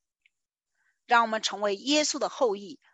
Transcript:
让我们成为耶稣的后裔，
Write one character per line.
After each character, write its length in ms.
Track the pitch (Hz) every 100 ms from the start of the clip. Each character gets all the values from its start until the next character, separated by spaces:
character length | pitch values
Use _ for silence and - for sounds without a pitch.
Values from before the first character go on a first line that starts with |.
| _ _ _ _ _ _ _ _ _ _ -
让 160 | 240
我 60 | 226
们 120 | 220
成 200 | - 196
为 160 | 208 202
耶 260 | 254 302
稣 160 | - 285
的 100 | 196
后 280 | - 254 202
裔， 240 | 196 139 _